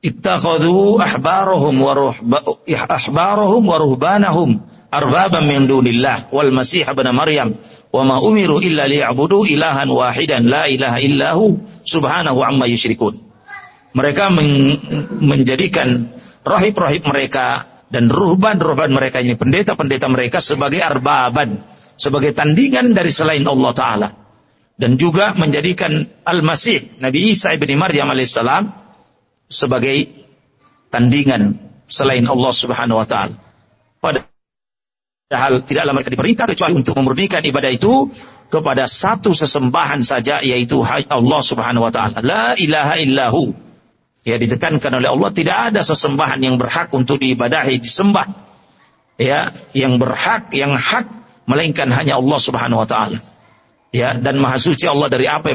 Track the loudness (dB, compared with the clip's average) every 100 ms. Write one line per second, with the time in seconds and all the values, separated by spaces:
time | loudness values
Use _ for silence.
0 | -6 -4 -2 0 0 2 2 4 4 4
1 | 2 0 0 0 2 2 2 2 2 2
2 | 0 -2 -2 0 0 -6 -4 -4 -2 -4
3 | -2 0 0 2 2 4 2 2 2 0
4 | 0 2 2 2 2 0 -4 -20 _ -4
5 | 0 2 2 2 2 2 4 4 2 2
6 | 0 -2 -4 0 2 2 0 -2 -2 -2
7 | 0 0 2 0 0 -4 -12 -20 _ 0
8 | 2 2 2 2 4 2 2 0 0 0
9 | 0 0 2 2 2 2 0 0 0 0
10 | 0 0 -2 2 2 2 0 0 0 0
11 | 0 2 2 2 2 0 -4 -14 -4 -2
12 | 0 0 0 0 2 2 0 0 -2 0
13 | -2 -4 -16 -20 -20 -20 -20 _ _ -2
14 | 0 0 2 2 4 4 2 2 -4 -8
15 | -6 0 2 2 2 2 0 0 0 0
16 | -2 -10 -20 -10 -2 2 2 0 0 0
17 | 0 -2 -2 -2 -2 -4 -8 -20 _ 0
18 | 2 2 2 2 2 2 0 0 0 0
19 | 0 -2 -2 0 0 2 0 -2 -2 -2
20 | 0 0 0 0 0 0 -2 -2 -2 0
21 | 2 2 2 0 -2 -4 -10 -20 -20 _
22 | -2 0 0 0 0 2 2 2 2 2
23 | 2 0 0 0 0 2 0 0 -2 -2
24 | -4 -8 -20 _ _ _ _ _ 0 2
25 | 2 2 0 0 0 0 -2 -2 -2 -2
26 | -4 -8 -4 0 0 0 0 -2 -4 -6
27 | -4 0 0 0 0 -2 -2 0 0 0
28 | 0 -2 -2 -2 0 0 -2 -8 -20 _
29 | _ _ _ _ _ -4 -2 0 0 0
30 | -2 -10 -20 _ _ _ _ _ _ 0
31 | 2 4 2 2 0 -2 -10 -20 _ -2
32 | 0 2 0 2 0 0 -2 -4 0 0
33 | 0 -2 -4 -8 -20 _ _ _ _ _
34 | -4 -4 -6 _ _ _ _ _ _ _
35 | _ _ _ -2 0 0 0 -2 0 -2
36 | -4 -4 0 0 0 0 0 0 0 0
37 | 0 0 0 -2 -2 -2 -2 0 2 2
38 | 0 -6 -20 -20 _ -4 -2 -2 0 -2
39 | -2 0 0 0 0 0 0 0 -2 -2
40 | -2 -2 -2 -2 0 -2 0 0 0 -2
41 | -2 0 2 2 0 -4 -2 0 0 0
42 | -4 -2 -2 -2 -2 -2 0 0 0 0
43 | 0 0 0 0 -2 -6 -14 -20 _ _
44 | _ _ -4 -2 0 -2 0 -2 -2 -2
45 | 0 0 0 0 -2 0 0 -2 0 -2
46 | 0 -2 -2 -2 0 0 0 -4 -4 -2
47 | 0 0 0 0 0 0 0 -2 -4 0
48 | 2 2 -2 -10 -18 _ _ _ _ _
49 | _ _ -2 0 -2 -8 -10 -4 0 0
50 | 0 -2 -2 -2 -4 -4 -2 -2 -2 -4
51 | -4 -14 -20 _ -2 -2 0 -2 0 0
52 | 0 0 0 0 -2 -4 -2 -2 0 -2
53 | -2 -6 -12 _ _ _ _ _ _ -4
54 | -2 -2 -2 0 0 0 0 0 0 0
55 | 0 0 0 -2 -2